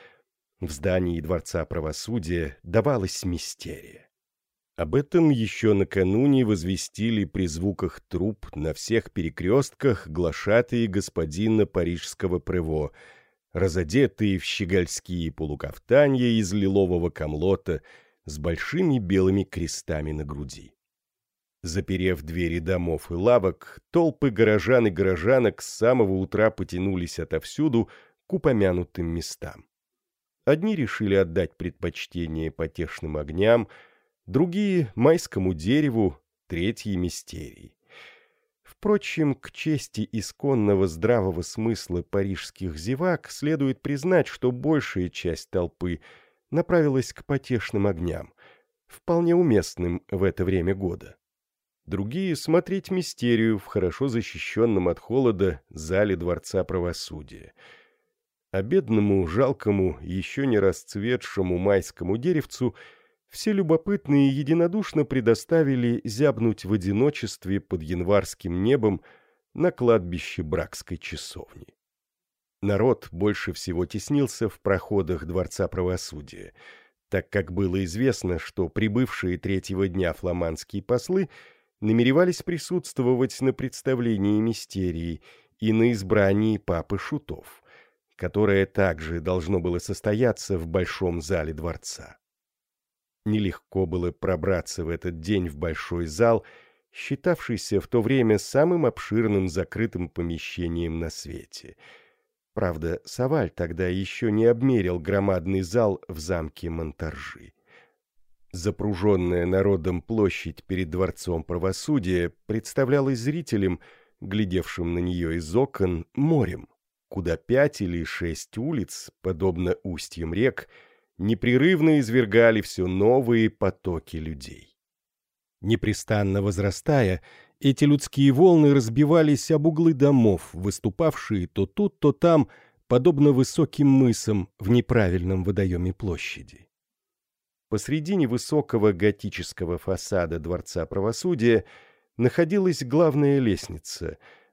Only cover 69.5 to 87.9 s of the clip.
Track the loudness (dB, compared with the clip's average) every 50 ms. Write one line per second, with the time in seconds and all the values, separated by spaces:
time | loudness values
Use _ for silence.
69.5 | _ -2 -2 -2 0 0 2 4 4 4 2 -2 -6 -8 -8 -8 -8 -8 -6 -4
70.5 | -4 -4 -4 -6 -10 -16 -12 -12 -12 -12 -10 -12 -12 -12 -12 -14 -14 -16 -16 -18
71.5 | -20 -20 -20 -20 _ _ _ _ _ _ _ _ _ _ _ _ _ _ _ _
72.5 | _ _ -2 -2 0 2 2 2 2 0 -4 -10 -6 -2 0 0 0 -2 -4 -8
73.5 | -8 -8 -8 -6 -4 -4 -4 -4 -6 -8 -4 -2 0 0 0 0 -2 -4 -4 -4
74.5 | -4 -4 _ 0 0 0 0 0 -2 0 0 0 -4 -6 -6 -4 -4 -4 -4 -4
75.5 | -4 -4 -4 -4 -2 -2 -2 -2 -2 -4 -6 -10 -14 -14 -16 -16 -18 -20 -20 -20
76.5 | -20 _ -20 -20 -20 -20 _ _ _ _ _ _ -4 -4 -4 -2 -4 -4 -4 -2
77.5 | -4 -2 -2 0 0 -2 -2 -4 -2 0 0 0 0 0 -2 -4 -4 -4 -6 -8
78.5 | -4 -4 -4 -4 -2 -2 -2 0 0 0 -2 -2 -4 -4 -4 -4 -4 -4 -2 -2
79.5 | -2 -2 -4 -4 -2 -2 -2 -2 0 -2 -2 -2 -2 -4 -4 -4 -2 -2 -2 -4
80.5 | -4 -6 -10 -10 -10 -10 -2 -2 -2 -2 0 0 0 0 0 -2 -6 -14 -20 -20
81.5 | _ _ _ _ _ _ 0 2 4 4 4 4 4 4 4 2 0 -2 -6 -6
82.5 | -6 -6 -4 -4 -4 -4 -4 -4 -4 -2 0 2 2 2 2 0 -2 0 0 0
83.5 | 0 -2 -6 -10 -10 -6 -4 -2 -2 0 0 0 0 2 2 2 2 2 2 0
84.5 | -2 -4 -8 -8 -6 -4 -2 -2 -2 -4 -4 -6 -6 -8 -10 -18 -20 _ _ _
85.5 | _ _ 0 2 4 4 4 4 2 0 0 0 2 4 4 4 4 4 2 2
86.5 | 0 0 -2 -2 -2 -2 -2 -4 -6 -6 -4 -6 -8 -8 -8 -10 -12 -14 -14 -20
87.5 | -20 -20 _ _ -20 -20 _ _